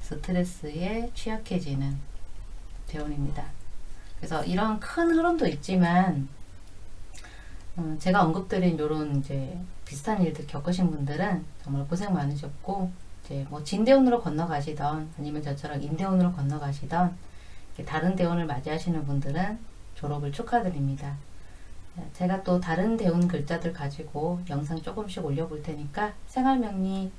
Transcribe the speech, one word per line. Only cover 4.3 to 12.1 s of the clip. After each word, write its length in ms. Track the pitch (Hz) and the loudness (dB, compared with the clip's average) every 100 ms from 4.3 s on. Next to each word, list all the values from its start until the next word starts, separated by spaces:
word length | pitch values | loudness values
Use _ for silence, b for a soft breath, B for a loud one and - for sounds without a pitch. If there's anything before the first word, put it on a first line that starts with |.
| 160 156 | -2 2
이런 340 | 180 220 220 | 2 2 0
큰 320 | - - 339 | -2 2 4
흐름도 360 | 330 339 339 226 | 6 6 4 2
있지만, 840 | 143 - 185 175 175 190 143 135 - - - - - - - - - B B B B B - | 2 0 4 6 6 6 4 -2 -6 -10 -10 -12 -10 -8 -6 -8 -8 B B B B B -4
어, 200 | 160 156 | -2 0
제가 240 | 185 185 | 4 6
언급드린 540 | 165 160 180 196 180 160 | 6 4 0 4 4 4
요런 380 | 151 156 147 139 | 0 0 2 0
이제 400 | 135 139 131 180 180 - - | 0 -2 -4 -6 -8 -8 -8
비슷한 360 | 139 - 202 | -6 0 2
일들 260 | 170 143 139 | 2 0 -6
겪으신 440 | 139 175 185 175 | -4 0 4 2
분들은 520 | 147 139 143 202 180 - - | 2 -2 0 0 0 -4 -10
정말 220 | 139 139 139 | -4 -2 0
고생 260 | 175 208 | -2 0